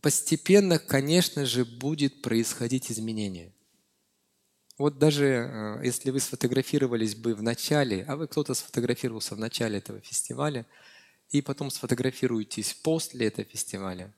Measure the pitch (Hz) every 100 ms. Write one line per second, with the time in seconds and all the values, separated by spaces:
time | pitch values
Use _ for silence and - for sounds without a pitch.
0 | 151 - - 160 - 196 196 165 - 139
1 | 139 175 175 - 135 120 117 117 135 156
2 | 139 - 123 113 113 - 117 131 - 113
3 | 110 110 101 90 85 _ _ _ _ _
4 | _ _ _ _ _ _ _ - 143 139
5 | 151 143 139 127 123 113 107 107 123 120
6 | 135 131 - - 123 127 131 147 131 117
7 | 110 104 117 107 113 117 - 151 135 98
8 | 123 143 160 - 147 123 - - 120 120
9 | 127 113 - 104 113 - 117 104 - 104
10 | - - - 123 147 131 113 - - -
11 | _ _ _ 143 139 139 143 - 117 123
12 | 131 - 127 117 104 - 104 - - 160
13 | - 127 110 - 110 107 - 98 95 90
14 | 92